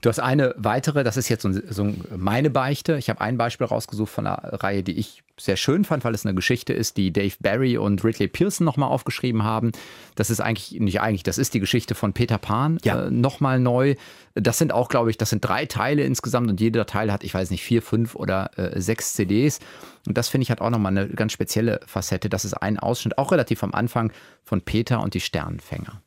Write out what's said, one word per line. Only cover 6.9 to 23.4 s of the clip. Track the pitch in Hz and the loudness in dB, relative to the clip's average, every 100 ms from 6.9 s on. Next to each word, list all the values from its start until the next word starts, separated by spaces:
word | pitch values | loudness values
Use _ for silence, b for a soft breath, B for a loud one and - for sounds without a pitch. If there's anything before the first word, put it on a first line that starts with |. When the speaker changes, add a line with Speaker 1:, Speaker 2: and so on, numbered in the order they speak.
| - | 0
Speaker 1:
die | 95 | 2
Dave | 87 98 - | 2 0 0
Barry | 101 110 131 117 | 0 2 2 2
und | 104 101 113 | 2 2 2
Ridley | 110 101 | 2 -2
Pearson | - 190 - | 2 0 2
nochmal | 165 139 135 | 0 2 0
aufgeschrieben | 131 - - 127 110 | 0 -4 -4 -2 0
haben. | 107 110 117 110 B B B - | 0 0 -2 -4 B B B -4
Das | 107 | -2
ist | 113 | 0
eigentlich, | 107 110 - - | 0 -2 -6 -2
nicht | 107 95 | 0 2
eigentlich, | 107 101 | 0 0
das | - 90 | -2 -2
ist | 127 | 0
die | 113 | 0
Geschichte | 95 123 - | 2 0 0
von | 107 104 | -2 -2
Peter | - 120 110 | 0 0 0
Pan, | - 107 147 165 | 0 2 2 2
Speaker 2:
Ja. | - 120 - | 0 0 0
Speaker 1:
äh, | |
nochmal | 120 123 135 139 131 | 2 0 2 2 4
neu. | 123 123 139 135 B B B | 4 4 2 2 B B B
Das | - 107 113 | 0 0 2
sind | 160 | 2
auch, | 113 123 | 4 2
glaub | 127 117 | 2 2
ich, | 110 | 2
das | 110 | 0
sind | 107 | 0
drei | - 98 151 | 0 -2 -2
Teile | - 117 147 | -2 2 2
insgesamt | 135 131 - 123 120 | 2 0 0 0 2
und | 95 | 4
jeder | 110 110 104 | 4 2 0
Teil | 98 107 | 0 0
hat, | 101 101 | -2 -2
ich | |
weiß | 92 92 | -4 -2
nicht, | 92 | -4
vier, | - 120 | 2 0
fünf | - 110 117 - | 2 0 0 -2
oder, | - 95 95 - | -2 0 -2 -4
äh, | 92 - | -4 -2
sechs | 92 113 - | -2 -2 -2
C | - 95 | -2 2
Ds. | 101 147 - B B B B - | 4 4 0 B B B B -4
Und | 127 | -2
das, | 117 | 2
finde | 135 | 0
ich, | 127 | 0
hat | 117 | 0
auch | 110 | 0
nochmal | 117 98 98 | 2 2 2
eine | 98 | 0
ganz | - 110 | -2 -2
spezielle | - 101 - 113 - - | -2 -2 0 0 0 -4
Facette. | - 95 92 - | -6 -2 -2 -2
Das | 98 101 | -2 -4
ist | |
ein | 92 98 107 | -4 -4 -2
Ausschnitt, | - 123 113 - | -2 -2 -2 -2
auch | 139 | 2
relativ | 180 | 2